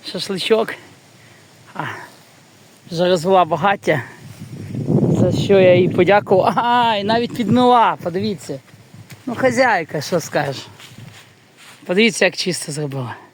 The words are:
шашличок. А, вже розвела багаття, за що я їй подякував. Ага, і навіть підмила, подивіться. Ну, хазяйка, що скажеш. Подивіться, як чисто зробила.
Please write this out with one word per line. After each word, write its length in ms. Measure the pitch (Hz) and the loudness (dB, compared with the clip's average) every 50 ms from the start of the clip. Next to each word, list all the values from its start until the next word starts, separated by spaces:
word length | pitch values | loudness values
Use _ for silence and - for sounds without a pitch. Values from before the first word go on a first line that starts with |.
| - | -16
шашличок. 680 | - - 185 - - 202 180 - - 226 220 226 - - - - - - - _ _ - - - - - - - - _ - - - - | -10 -10 -10 -8 -6 -6 -6 -2 0 0 0 0 -4 -8 -14 -16 -20 -20 -20 _ _ -20 -20 -20 -20 -20 -20 -20 -20 _ -20 -20 -18 -12
А, 100 | 190 156 - - - - - - - - _ _ - - _ _ _ - - _ _ _ - | -12 -12 -10 -12 -14 -18 -20 -20 -20 -20 _ _ -20 -20 _ _ _ -20 -20 _ _ _ -12
вже 160 | 175 160 180 180 | -4 -2 2 2
розвела 360 | 185 175 151 185 190 185 175 | 2 0 2 4 4 4 4
багаття, 580 | 156 170 156 160 202 202 - - 180 156 143 113 - - - - - - - - - - - - - - - - - - - - - - - | 2 0 0 0 0 -2 0 -2 -2 -2 -2 -4 -8 -16 -20 -20 -20 -18 -18 -16 -16 -16 -16 -14 -10 -8 -8 -4 0 0 2 2 2 2 2
за 120 | - 180 | 2 2
що 280 | 170 - - - 202 196 | 2 0 0 2 4 6
я 160 | 185 185 180 | 6 6 6
їй 140 | 180 185 170 | 6 4 2
подякував. 560 | - - 180 165 196 208 208 - 208 185 170 233 196 | 2 2 2 4 4 2 4 2 2 2 2 2 0
Ага, 380 | 277 233 240 240 247 240 233 220 | 0 0 2 2 2 2 2 0
і 80 | 202 196 | -2 -2
навіть 320 | 202 220 233 240 - - | 0 0 -2 -2 -4 -6
підмила, 600 | - 233 196 226 247 247 247 247 240 220 185 160 - - | -6 -2 0 2 4 4 4 6 6 4 4 0 -2 -6
подивіться. 560 | 175 165 185 202 220 202 151 - - 147 131 _ - - - - _ - - - _ - - - | -6 -6 -4 -4 -4 -6 -8 -8 -12 -12 -12 _ -20 -20 -20 -20 _ -20 -20 -20 _ -20 -14 -12
Ну, 100 | - 233 | -10 -6
хазяйка, 680 | - - 262 240 233 262 247 214 180 160 - - 160 | 0 0 0 2 2 2 2 2 0 -2 -4 -8 -8
що 180 | 139 - 185 170 | -6 -2 -4 -4
скажеш. 480 | 147 - - 165 143 139 135 110 - - - - - - - - - - - - - - _ _ _ _ _ _ - - - - - | -4 -2 -4 -4 -2 -2 -6 -10 -12 -16 -20 -20 -20 -20 -20 -20 -20 -20 -20 -20 -20 -20 _ _ _ _ _ _ -20 -20 -20 -20 -8
Подивіться, 400 | - 180 190 226 233 - - 208 | -2 2 2 2 2 2 2 0
як 100 | 185 - | 0 0
чисто 360 | - - 185 165 - - - | -2 -6 -6 -6 -6 -8 -10
зробила. 440 | 143 143 151 143 131 135 127 113 101 - - - | -8 -8 -8 -6 -6 -8 -8 -8 -10 -14 -18 -20